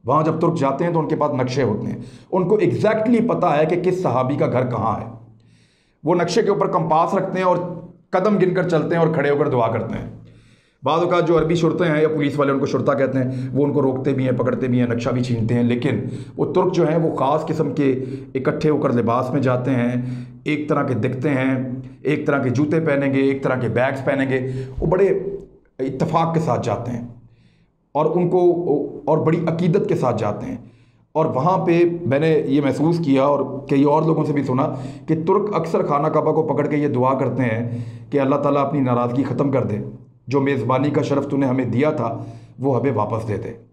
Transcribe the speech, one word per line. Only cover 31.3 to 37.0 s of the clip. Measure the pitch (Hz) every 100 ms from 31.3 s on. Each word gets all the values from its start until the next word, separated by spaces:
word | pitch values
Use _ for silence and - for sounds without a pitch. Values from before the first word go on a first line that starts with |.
| 120 156 185
पे | 135 170 170 170 117
मैंने | 135 160 156
ये | - 139
महसूस | 139 127 151 165
किया | 147 135 139
और | 143 - - -
कई | 139 147
और | 151 156
लोगों | 160 151
से |
भी | 143
सुना | 131 127 156 - - - -
कि | 160
तुर्क | 165 196 202 156
अक्सर | 160 202 -
खाना | 143 156
काबा | 156 147
को | 151 156
पकड़ | 135 139
के | 147
ये | 147
दुआ | 123